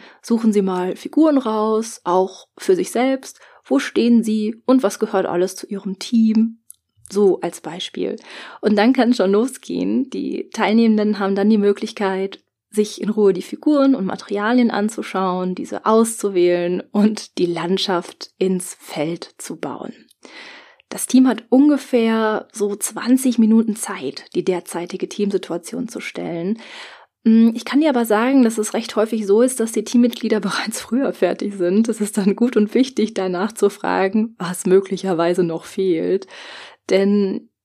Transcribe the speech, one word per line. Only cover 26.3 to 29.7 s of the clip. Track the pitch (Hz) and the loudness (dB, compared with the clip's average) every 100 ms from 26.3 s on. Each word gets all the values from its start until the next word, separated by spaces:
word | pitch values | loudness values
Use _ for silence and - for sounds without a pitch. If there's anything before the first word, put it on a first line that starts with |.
| 170 180 226 - - - - _ _ | -6 -6 -6 -10 -18 -20 -20 _ _
Mm, | 220 226 226 | 4 6 6
ich | 226 - | 2 -2
kann | 277 | 2
dir | 311 | 2
aber | 247 226 | 2 2
sagen, | 208 247 277 | 0 4 4
dass | 226 226 | 4 0
es | 208 | -4
recht | 220 - 277 | -6 -4 -2
häufig | 226 226 196 | 0 -2 2
so | 214 | 4
ist, | 254 254 | 4 0
dass | 226 | -4